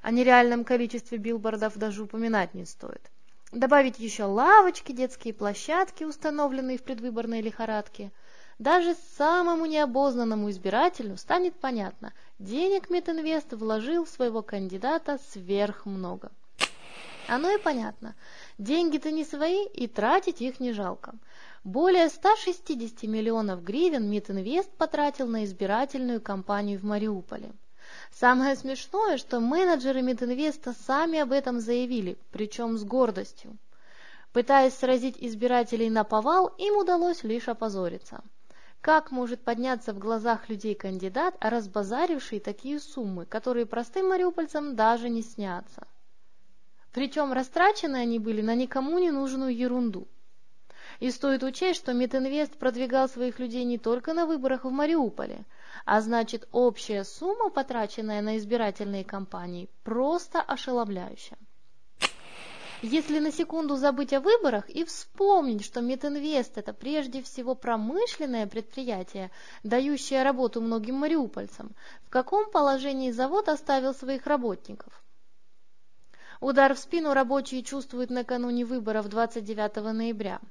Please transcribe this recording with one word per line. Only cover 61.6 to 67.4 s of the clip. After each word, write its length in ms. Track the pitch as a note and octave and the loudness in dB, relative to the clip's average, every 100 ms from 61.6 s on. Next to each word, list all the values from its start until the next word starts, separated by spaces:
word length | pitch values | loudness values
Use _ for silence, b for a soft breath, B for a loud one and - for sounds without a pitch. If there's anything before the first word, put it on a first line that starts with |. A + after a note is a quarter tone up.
| - - - - - - - - - - - - | -16 -16 -16 -6 -6 -6 -18 -16 -16 -14 -14 -10
Если 380 | A3+ D4+ D4+ D4+ | -2 0 0 0
на 120 | D4+ | 0
секунду 440 | D4+ E4 D#4+ D4+ C#4 | -2 -2 -2 -2 2
забыть 380 | C#4+ C4 C#4 | 2 2 0
о 60 | C#4 | 2
выборах 480 | E4 A#4 D#4+ G#3+ - | 4 4 4 0 -4
и 160 | - | -6
вспомнить, 800 | E4 - - - G4 F#4+ C#4 G#3+ G#3 | -6 -6 -12 0 6 6 4 -2 -4
что 160 | B3 | -4
Метинвест — 720 | A#3+ C4 D4 C#4+ D4 D4 A3+ - | -2 -2 -2 -2 0 0 0 -6
это 160 | G3+ | -10
прежде 480 | F#3+ B3 D4+ C4+ C4 | -8 -2 -2 -2 -8
всего 320 | B3+ - | -8 -8